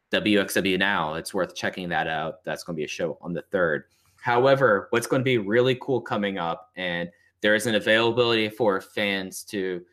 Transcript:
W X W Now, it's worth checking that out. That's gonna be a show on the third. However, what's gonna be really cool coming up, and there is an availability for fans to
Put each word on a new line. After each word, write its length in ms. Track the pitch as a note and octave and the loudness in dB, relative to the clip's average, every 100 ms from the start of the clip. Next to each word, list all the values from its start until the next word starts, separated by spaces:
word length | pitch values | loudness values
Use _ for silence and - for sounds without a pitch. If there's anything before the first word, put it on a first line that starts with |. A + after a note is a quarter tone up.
| _ | _
W 300 | G2 G#2+ G2+ | 0 2 2
X 140 | G2 | 2
W 240 | - F#2+ F#2 | 0 0 2
Now, 360 | G2 F#2+ D#2 | 2 0 -2
it's 180 | E2 - | -6 -6
worth 220 | G2 F2 | -4 -4
checking 340 | - G2+ F#2+ F2+ | -6 -8 -6 -4
that 180 | D#2+ D#2+ | -4 -2
out. 340 | D#2 D#2+ - | -4 -6 -8
That's 220 | D#2+ D#2 | -8 -8
gonna 100 | - | -8
be 100 | D#2+ | -8
a 40 | D2+ | -6
show 300 | - E2+ - | -6 -6 -6
on 120 | E2 | -8
the 100 | E2 - | -8 -4
third. 320 | F#2+ E2+ C#2+ - _ _ _ | 0 2 0 -6 _ _ _
However, 720 | B2 A#2+ C3+ C3+ B2+ G2+ - | 0 4 4 6 4 2 2
what's 160 | A#2 - | -2 0
gonna 160 | C#3 | 0
be 160 | C3 A#2 | 2 0
really 380 | G2 A#2+ B2+ B2+ | 2 2 2 0
cool 180 | - B2 | -2 -4
coming 380 | - A2 G2+ F#2+ | -2 -4 -2 -2
up, 320 | E2+ D#2 - - | -4 -6 -10 -8
and 340 | F2+ F2 F2 - _ _ | -4 -4 -6 -12 _ _
there 120 | G#2+ | 0
is 120 | G#2+ A#2 | 2 2
an 80 | |
availability 760 | G#2+ A2 A2 A#2 A2+ A#2+ A2+ G#2+ | 0 4 4 4 2 2 2 0
for 320 | G#2+ G#2+ F#2+ | 0 0 0
fans 640 | - A2 G2+ G2 F#2+ - | -4 -4 -2 -2 -6 -12
to 400 | - G2+ F#2 F2+ - | -8 -6 -4 -6 -10